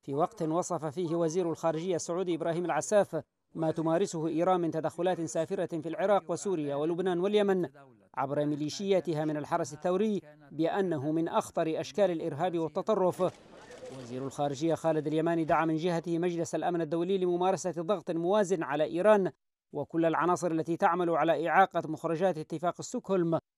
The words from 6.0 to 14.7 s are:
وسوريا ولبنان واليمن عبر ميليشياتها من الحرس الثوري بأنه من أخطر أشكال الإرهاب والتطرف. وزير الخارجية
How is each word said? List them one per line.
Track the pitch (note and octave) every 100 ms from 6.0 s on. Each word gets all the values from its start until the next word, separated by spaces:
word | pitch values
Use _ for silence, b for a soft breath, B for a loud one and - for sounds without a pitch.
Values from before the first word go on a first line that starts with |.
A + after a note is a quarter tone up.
| F#3+ G3 E3
وسوريا | E3 G3+ F3+ C#3+ C#3
ولبنان | D#3 E3+ F#3 F3
واليمن | F#3+ G#3 G3+ F#3+ E3 - C3+ A2+ G2 -
عبر | C3 C#3+ D3
ميليشياتها | D3 D3+ - G3 F#3+ F3 D3+ D#3
من | D3+
الحرس | C#3+ E3+ D#3+
الثوري | D3+ F3+ F#3 A3 G3+ D3+ D3+ D3
بأنه | C#3+ E3 G3+ F#3+ D#3 C#3+
من | D#3+ E3
أخطر | B2 - - E3 D#3
أشكال | D#3 - G3
الإرهاب | E3+ E3 C#3+ F3+ E3+
والتطرف. | D#3+ E3+ F3+ G#3+ F3+ E3 F3+ - - - - - - C3
وزير | B2 B2+ C3+
الخارجية | - C#3+ C3+ E3